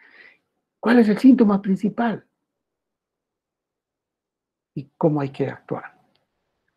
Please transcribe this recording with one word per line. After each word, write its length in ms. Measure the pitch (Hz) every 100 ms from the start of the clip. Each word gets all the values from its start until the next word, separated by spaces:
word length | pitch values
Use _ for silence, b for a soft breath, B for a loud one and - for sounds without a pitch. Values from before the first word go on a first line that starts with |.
| b b b b _ _ _ _
¿Cuál 180 | 214 240
es 80 | 214
el 100 | 202
síntoma 420 | 262 247 208 196
principal? 640 | 196 190 202 - 233 190 _ _ _ _ _ _ _ _ _ _ _ _ _ _ _ _ _ _ _ _ _ _ _ _ _
¿Y 160 | - 135 -
cómo 240 | 165 151
hay 100 | 139
que 160 | 135 135
actuar 500 | - - - - _ _ _ _ _ _ _ _